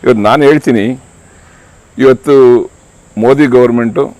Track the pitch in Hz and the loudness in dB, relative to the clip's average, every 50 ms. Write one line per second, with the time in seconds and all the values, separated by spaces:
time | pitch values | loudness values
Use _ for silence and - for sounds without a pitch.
0 | - 123 127 110 101 107 120 147 147 139 151 151 - - 127 113 101 113 127 127 | 0 -2 -2 -2 0 -2 0 0 2 2 2 0 0 -2 -2 -2 -2 -4 -8 -10
1 | - _ _ _ _ _ _ _ _ _ _ _ _ _ _ _ _ _ _ - | -14 _ _ _ _ _ _ _ _ _ _ _ _ _ _ _ _ _ _ -2
2 | 131 135 131 120 _ 143 143 139 131 123 123 120 - - _ _ _ _ _ _ | 0 0 0 0 _ 0 2 4 4 4 4 2 0 -4 _ _ _ _ _ _
3 | _ _ _ 107 110 120 139 139 151 135 120 127 123 120 120 120 117 117 104 - | _ _ _ -4 0 0 0 0 0 0 2 0 0 0 0 -2 -4 -4 -4 -4
4 | 139 131 - _ | -6 -6 -8 _